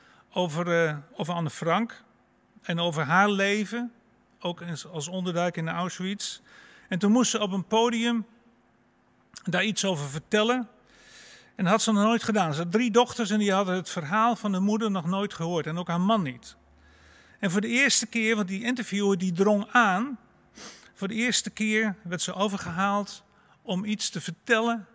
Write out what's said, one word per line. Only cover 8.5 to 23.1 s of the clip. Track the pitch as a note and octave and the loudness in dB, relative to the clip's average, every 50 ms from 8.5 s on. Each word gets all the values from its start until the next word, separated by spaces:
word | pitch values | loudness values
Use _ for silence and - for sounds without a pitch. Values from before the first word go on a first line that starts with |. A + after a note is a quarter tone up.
| _ _ _ _ _ _ _ _ _ _ _ _ _ _ _ _ - - - | _ _ _ _ _ _ _ _ _ _ _ _ _ _ _ _ -20 -12 -6
daar | - E3 F3+ F#3+ | -2 -2 0 0
iets | A3 G3+ - - | 0 -2 -2 0
over | G3 F#3 D3 D3 C#3 | 0 0 -2 -4 -6
vertellen. | C3+ D#3+ - _ - G#3+ G#3+ A#3 B3 B3+ A#3+ - - _ _ _ - - - - - - - - - - - - _ | -8 -10 -6 _ 2 2 4 4 2 0 -2 -6 -10 _ _ _ -20 -20 -20 -20 -20 -20 -20 -20 -20 -20 -20 -20 _
En | - F#3 | -2 2
dat | E3+ G3+ | 2 4
had | A3 - | 4 4
ze | A3+ G#3+ | 2 4
nog | G3+ G3+ | 4 4
nooit | A3 A#3 A3+ - | 4 4 2 0
gedaan. | - G#3+ G#3+ F3+ D#3+ C#3+ | 0 2 2 2 2 0
Ze | D3+ E3+ | -2 -4
had | E3+ E3+ | 0 0
drie | A3 B3 A#3+ | 0 2 4
dochters | G3 A#3 B3 A#3+ - - A#3 F3+ | 4 4 4 4 2 -2 -2 0
en | G#3 G#3+ | 2 2
die | G#3 G3+ F#3+ | 2 2 2
hadden | F#3+ G3+ F#3 F3+ | 2 2 0 -2
het | F#3+ F3 - | -2 -4 -4
verhaal | - F3+ D#3+ C#3 F#3 G#3+ A3 A#3+ A#3 | -8 -8 -6 -2 2 2 4 2 2
van | - - G#3+ F#3+ | 0 -2 -2 0
de | F#3 | 2
moeder | F#3+ G3+ G#3 A3 A3+ G#3+ | 2 2 2 2 0 0
nog | G3 F#3+ D3 | -2 -2 -2
nooit | E3 F#3 G3 G3+ G3+ - | -2 -2 -2 -2 -4 -4
gehoord. | - E3+ E3 F3 E3 C#3+ | -4 -4 -2 -2 -2 -2
En | D#3 D#3+ F3 | -2 -4 -6
ook | F3+ E3+ | -4 -2
haar | E3+ F3 | 0 0
man | F3+ G3 A3+ G#3+ F3 | 2 2 2 2 2
niet. | C3+ B2 A#2+ - - - _ _ _ _ _ _ - - - - - - - - - - _ | -2 -6 -10 -14 -20 -20 _ _ _ _ _ _ -20 -20 -20 -20 -20 -20 -20 -20 -20 -12 _
En | - G3 | -4 -2
voor | E3 G#3 | 0 0
de | G3+ A#3 | -2 0
eerste | A#3 B3 C#4 C4 - - - | 2 2 4 4 4 2 0
keer, | - - A#3 A3 A3 A3+ | 0 -2 -2 0 2 2
want | G#3+ G#3 F3+ | 0 0 -2
die | F#3+ G3 A#3 | -4 -4 -2
interviewer | A#3 B3+ A#3+ A3 - F#3+ G3+ G3+ G3 G3 F3 | -2 -2 -2 -4 -4 -2 0 2 2 2 2
die | F#3 F#3+ F3 | 0 -2 0
drong | E3 G3 G#3 G#3+ G3+ G3+ - | 2 4 4 4 2 0 0
aan, | - B3 A#3 G3+ F3+ F#3+ A#3 C#4+ C4 - - _ _ _ _ _ _ - - - - - - - _ | 2 4 4 4 2 0 0 -4 -6 -12 -14 _ _ _ _ _ _ -18 -18 -18 -18 -20 -20 -20 _
voor | - G3 F#3+ | -8 -8 -6
de | - | -2
eerste | A3 A#3 B3+ G#3+ - - G3+ | -2 0 0 0 0 -2 -4
keer | - - A3 G#3+ G#3+ G#3+ A3 G#3+ F#3+ - - | -6 -4 -2 0 0 0 0 0 -4 -6 -8
werd | F3 F3 E3+ - | -8 -6 -6 -6
ze | - F3+ | -6 -2
overgehaald | F#3 G3 G#3+ G3 F#3+ - F3+ E3 F3 G3 G3+ G3+ G#3 G3+ - | -2 -2 -2 -2 -4 -6 -6 -2 0 0 0 0 0 -2 -4